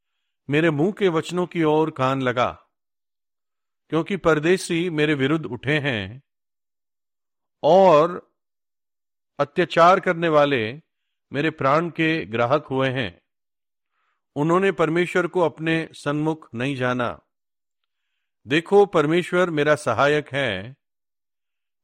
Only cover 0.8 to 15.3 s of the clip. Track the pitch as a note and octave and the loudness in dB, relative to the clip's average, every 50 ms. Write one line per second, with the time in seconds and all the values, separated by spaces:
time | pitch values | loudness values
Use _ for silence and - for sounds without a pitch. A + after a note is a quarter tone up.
0.8 | D3+ G3 G3 - G#3 F#3+ E3 D#3+ D3+ - E3 F3+ F3+ E3+ - F3 D#3+ D3+ D3+ D#3 | 0 -2 -2 0 -2 0 0 -2 -4 -4 -4 -6 -6 -4 -4 -2 0 2 2 2
1.8 | D#3 D#3 D3+ - C3 C3 C3+ C3+ C3 B2+ A#2+ B2 A#2+ G2 D#2+ - _ _ _ _ | 0 0 -2 -2 -2 -2 -2 -2 -2 -2 0 0 -2 -2 -4 -8 _ _ _ _
2.8 | _ _ _ _ _ _ _ _ _ _ _ _ _ _ _ _ _ _ _ _ | _ _ _ _ _ _ _ _ _ _ _ _ _ _ _ _ _ _ _ _
3.8 | _ - D3 D#3 D#3+ - G3+ F3 - E3+ D#3 D3+ D3 E3 F#3 F3+ - - F3 E3 | _ -6 -4 -4 -4 -4 -6 -2 0 0 2 2 2 0 0 0 -2 -4 -4 -4
4.8 | E3+ F#3 D#3+ D3+ D3 D3+ D#3 C#3 C3 C3+ D#3 E3 D3+ F3+ G3 A2 - C3+ D3+ D3+ | -4 -4 -2 -2 0 0 0 0 0 0 0 -2 -4 -6 -12 -8 -6 -4 -4 -2
5.8 | C3 C#3+ B2 G#2+ G2 F#2 A2 C3+ - _ _ _ _ _ _ _ _ _ _ _ | -2 -4 -4 -4 -6 -8 -12 -16 -20 _ _ _ _ _ _ _ _ _ _ _
6.8 | _ _ _ _ _ _ _ _ _ _ _ _ _ _ _ _ - C#3+ E3 F#3+ | _ _ _ _ _ _ _ _ _ _ _ _ _ _ _ _ 2 4 6 6
7.8 | G3 F#3 D#3+ D3 D#3 F3 F3+ F#3 - _ _ _ _ _ _ _ _ _ _ _ | 8 8 6 6 4 2 -2 -8 -16 _ _ _ _ _ _ _ _ _ _ _
8.8 | _ _ _ _ _ _ _ _ _ _ _ - C#3+ C#3 - - F3 D#3+ - E3+ | _ _ _ _ _ _ _ _ _ _ _ -6 -6 -4 -2 -2 -2 0 2 4
9.8 | E3 F3 F#3 F#3+ - F#3+ F3 E3 E3+ E3+ D#3 D3 D3 C#3+ C#3+ B2 A2 G#2+ B2+ D#3 | 6 6 6 4 2 -2 -4 -2 -2 0 2 4 4 2 2 0 -2 -4 -6 -10
10.8 | - _ _ _ _ _ _ _ _ - - C3+ D3 D#3+ D3+ - C#3+ C3+ C#3 D#3+ | -16 _ _ _ _ _ _ _ _ -10 -6 -4 -4 -4 -4 -2 0 2 2 2
11.8 | E3+ E3+ D3 - D#3+ D#3+ D#3+ E3 A#2+ F2+ A2 A2+ A#2+ A#2 C#3 D#3 C#3+ - C3+ C3 | 0 -2 -4 -2 -2 -2 -2 -2 -4 -4 -2 -2 0 2 0 0 -2 -2 -4 -2
12.8 | C3+ C3 B2+ C3 B2 F#2 E2 _ _ _ _ _ _ _ _ _ _ _ _ _ | -2 -2 -2 -4 -6 -8 -10 _ _ _ _ _ _ _ _ _ _ _ _ _
13.8 | _ _ _ _ _ _ _ _ _ _ - C#3 D3 D#3+ E3+ F#3 G3 G3 F3+ - | _ _ _ _ _ _ _ _ _ _ -6 -4 0 0 2 2 2 0 0 0
14.8 | E3+ D#3 D#3+ F3 F3+ E3 - F#3+ F3 F3 | 0 0 0 0 -2 0 0 -2 -2 -2